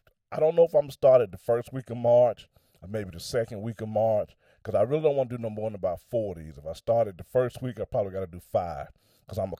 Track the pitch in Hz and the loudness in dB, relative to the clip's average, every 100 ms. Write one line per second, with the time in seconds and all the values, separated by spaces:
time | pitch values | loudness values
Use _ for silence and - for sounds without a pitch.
0 | _ _ _ 127 156 170 165 151 143 - | _ _ _ 0 2 4 6 4 2 2
1 | 135 127 101 92 - 120 - 131 - 120 | 6 6 4 -4 -2 -2 -2 -10 -10 -2
2 | 120 120 120 - - _ _ _ 90 110 | 4 6 6 2 -14 _ _ _ -8 -8
3 | 92 82 - 120 117 107 113 110 107 107 | -8 -12 -6 -4 -4 -6 -10 -8 -4 0
4 | 110 107 - _ _ _ - 202 127 151 | 2 2 -2 _ _ _ -4 0 2 2
5 | 156 139 123 120 113 107 110 101 92 85 | 2 2 -2 -4 -8 -6 -6 -4 -4 -4
6 | _ 120 104 82 80 71 76 82 - 117 | _ -4 -4 -8 -12 -14 -14 -10 0 2
7 | 107 85 - 127 123 - 127 113 98 120 | 2 -4 -2 0 0 -4 -10 -8 -6 -4
8 | 101 95 90 87 - 107 87 71 71 - | -4 -6 -8 -12 -4 -2 -2 -8 -12 -18
9 | _ _ _ 92 98 82 | _ _ _ -8 -6 -8